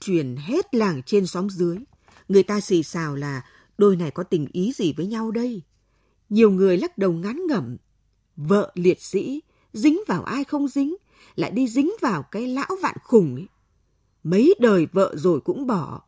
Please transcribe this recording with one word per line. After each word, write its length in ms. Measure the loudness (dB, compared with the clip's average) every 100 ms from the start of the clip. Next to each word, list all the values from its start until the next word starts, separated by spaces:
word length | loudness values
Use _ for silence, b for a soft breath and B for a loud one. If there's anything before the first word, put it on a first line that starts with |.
truyền 360 | -2 -2 -2 -6
hết 380 | -4 -4 -2
làng 280 | 0 0 -2
trên 240 | 0 0 0
xóm 240 | -4 -6
dưới? 260 | -2 -2 -4 -12 b b b 2
Người 140 | 2
ta 180 | 4 -2
xì 220 | 0 0
xào 320 | 0 -6 -6
là 300 | -6 -6 -8 b b b 2
đôi 180 | 4 4
này 140 | -2
có 120 | -6
tình 240 | -2 -2 -2
ý 200 | -2 -4
gì 200 | -2 -2
với 140 | -2 -6
nhau 240 | -4 -4
đây. 320 | -4 -4 -6 -12 _ _ _ _ _ _
Nhiều 220 | 4 6
người 280 | 6 4 2
lắc 200 | 0 -2
đầu 140 | -2
ngán 340 | 0 -4 -6 -2
ngẩm. 300 | -2 -4 -10 _ _ _ _ _ -10
Vợ 360 | 0 2 2
liệt 280 | 0 2 2
sĩ, 400 | -2 -4 -4 -8 -12 _ _
dính 280 | 0 2 2 0
vào 160 | -4
ai 220 | -2 -6
không 240 | -4 -2 -2
dính, 280 | -2 -4 -6 b b b -6
lại 140 | -4
đi 180 | -2 0
dính 240 | 0 0 -2
vào 220 | -2 -2
cái 260 | -6 -8 -6
lão 280 | -6 -6 -4
Vạn 140 | -6 -6
khùng 320 | 2 4 4
ấy. 140 | -2 -12 _ _ _ _ _ _ _
Mấy 320 | 0 4 4 6
đời 260 | 4 4 2
vợ 220 | 2 0 2
rồi 240 | 0 0
cũng 260 | -2 -4 -2
bỏ, 360 | -4 -4 -12